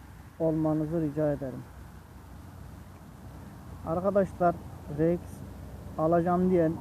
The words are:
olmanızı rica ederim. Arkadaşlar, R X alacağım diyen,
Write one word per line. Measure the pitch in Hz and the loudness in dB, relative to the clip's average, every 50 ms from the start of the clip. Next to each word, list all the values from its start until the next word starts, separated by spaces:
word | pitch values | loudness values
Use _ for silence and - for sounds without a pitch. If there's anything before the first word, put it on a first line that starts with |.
| - - - - - - - - | -18 -18 -18 -18 -18 -12 -4 0
olmanızı | 165 160 156 160 156 156 156 156 156 151 165 170 | 0 2 2 4 2 2 2 2 2 0 0 0
rica | 156 147 143 156 151 147 | 0 0 0 2 2 2
ederim. | 143 139 143 131 127 131 131 - - - - - - - - - - - - - - - - - - - - - - - - - - - - - - - - - - - - - - - - - - - - | 2 0 -4 -6 -8 -8 -12 -14 -14 -16 -16 -16 -16 -18 -18 -18 -18 -18 -18 -16 -16 -16 -16 -16 -16 -16 -14 -14 -14 -16 -16 -16 -18 -18 -18 -18 -18 -16 -16 -16 -14 -14 -14 -14 -16 -16 -14 -14 -12 -8 -4
Arkadaşlar, | 165 165 180 180 202 196 202 190 - - - 180 175 170 185 - - - - - - 147 | -2 -2 0 2 4 4 4 4 4 2 4 4 4 4 2 -4 -12 -14 -12 -10 -4 0
R | 143 160 165 175 | 4 4 4 4
X | 175 - - - - - - - - - - - - - - - | 2 -2 -6 -12 -12 -12 -12 -12 -12 -12 -12 -12 -12 -12 -8 -2
alacağım | - 156 160 170 175 165 180 175 180 185 185 | 0 4 4 6 6 6 6 4 4 6 6
diyen, | 185 175 165 160 165 - | 6 6 6 6 4 0